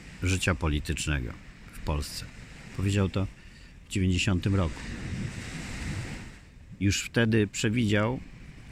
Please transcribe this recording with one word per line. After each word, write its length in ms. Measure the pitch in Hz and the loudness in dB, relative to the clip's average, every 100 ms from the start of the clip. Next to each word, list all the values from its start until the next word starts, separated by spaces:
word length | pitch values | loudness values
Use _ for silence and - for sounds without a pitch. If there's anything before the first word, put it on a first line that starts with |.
| - - | -14 -2
życia 320 | 92 92 - 85 | 2 2 2 2
politycznego 800 | 80 76 - 73 - 71 60 - - - - | 2 0 0 -2 0 0 -2 -8 -14 -18 -16
w 60 | - | -8
Polsce. 460 | - 76 71 - - - - - - - | -2 -2 -2 -8 -10 -12 -16 -16 -12 -2
Powiedział 320 | 95 101 95 | 2 4 4
to 180 | 98 95 - - - - - - | 2 -2 -4 -18 -18 -18 -18 -4
w 40 | |
dziewięćdziesiątym 640 | 101 92 90 - 90 107 98 | 2 4 4 4 4 4 4
roku. 240 | 85 - - - - - - - - - - - - - - - - - - - - - | 2 -2 -8 -8 -6 -4 -4 -6 -8 -8 -8 -6 -4 -4 -6 -8 -12 -16 -20 -20 -14 0
Już 220 | 98 - | 2 2
wtedy 440 | - - 117 110 101 | 0 2 4 6 4
przewidział, 720 | - 117 113 110 101 110 131 - - - - - | 2 2 4 4 4 2 0 -8 -16 -16 -16 -8